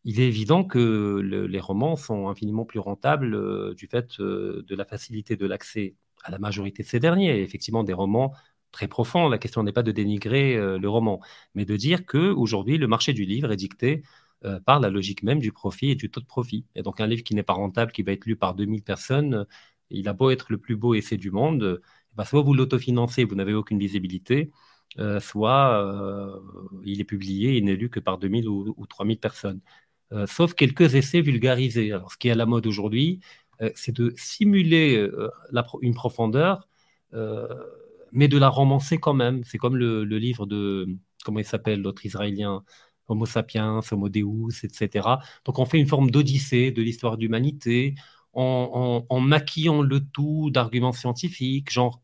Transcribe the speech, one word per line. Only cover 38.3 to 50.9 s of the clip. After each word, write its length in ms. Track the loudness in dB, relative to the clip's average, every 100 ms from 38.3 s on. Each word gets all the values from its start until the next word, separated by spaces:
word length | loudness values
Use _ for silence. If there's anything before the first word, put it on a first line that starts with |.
| 8
la 120 | 6
romancer 480 | 6 4 4 2 0
quand 160 | 2
même. 300 | 2 2 0 -4
C'est 120 | -2
comme 200 | 0 2
le, 260 | 2 0
le 140 | 0 0
livre 280 | -2 -2 -4
de, 420 | -2 -2 -2 -4 -8 -12 -14
comment 160 | -6 -6
il 60 | -4
s'appelle, 360 | -4 -2 -2
l'autre 240 | -2 -6 -8
israélien, 580 | -6 -4 -4 -4 -6 -10 -20 _ _ -6
Homo 180 | -2 -2
sapiens, 540 | -2 -2 -2 -2 -2 -2
Homo 180 | -2 0
Deus, 540 | 0 -2 -2 -4 -6
et 60 | -10
cetera. 500 | -4 -4 0 0 0 -2 -10 -6
Donc, 140 | -2
on 60 | 2
fait 140 | 4
une 80 | 4
forme 240 | 4 4
d'odyssée 600 | 4 4 2 2 2 2
de 100 | 2
l'histoire 360 | -2 -2 -4 -2
d'humanité, 760 | 0 0 0 -2 0 2 0 -4 -12 _ _
en, 720 | -2 0 0 0 0 0 0 0
en, 60 | 2
en 40 |
maquillant 600 | 6 4 2 0 2 4
le 180 | 2 0
tout 500 | -2 -4 -2 0 0
d'arguments 420 | 2 0 0 0